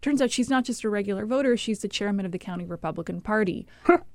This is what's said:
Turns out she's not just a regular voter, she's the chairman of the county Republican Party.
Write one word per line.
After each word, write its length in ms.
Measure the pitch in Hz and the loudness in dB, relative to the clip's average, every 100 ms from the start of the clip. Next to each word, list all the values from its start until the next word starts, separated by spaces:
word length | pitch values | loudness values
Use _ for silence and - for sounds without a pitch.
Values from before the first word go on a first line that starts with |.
Turns 200 | 285 294 | 0 2
out 100 | 247 | 2
she's 180 | - 240 | 2 2
not 160 | 262 | 2
just 180 | 247 233 | 0 -2
a 60 | 220 | -2
regular 360 | 208 202 196 | -2 -2 -4
voter, 300 | 214 262 277 | -2 2 2
she's 240 | 233 - 214 | 2 0 -4
the 60 | 196 | -4
chairman 380 | - 208 202 | -4 -2 -2
of 60 | 185 | -2
the 80 | 180 | -6
county 260 | - 180 | -6 -8
Republican 560 | 175 175 160 156 170 175 | -8 -6 -6 -6 -6 -6
Party. 460 | 214 214 190 156 - - - 349 - | 0 2 2 -2 -8 0 4 4 4